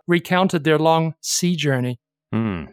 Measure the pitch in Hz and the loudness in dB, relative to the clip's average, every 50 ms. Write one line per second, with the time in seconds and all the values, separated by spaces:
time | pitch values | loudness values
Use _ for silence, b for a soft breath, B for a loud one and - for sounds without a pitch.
0 | _ 175 175 170 - - 185 180 190 190 180 165 139 160 151 151 156 160 160 165 | _ 0 0 0 0 0 0 2 2 2 0 0 2 2 2 4 4 4 4 2
1 | 160 160 - - - - - - 180 175 180 151 147 147 135 123 123 123 123 - | 0 -2 -6 -8 -8 -6 -4 -2 0 -2 -2 0 0 0 0 0 -2 -4 -6 -8
2 | _ _ _ _ _ _ 110 113 113 107 92 82 73 - | _ _ _ _ _ _ -4 -2 -2 -2 -4 -6 -8 -12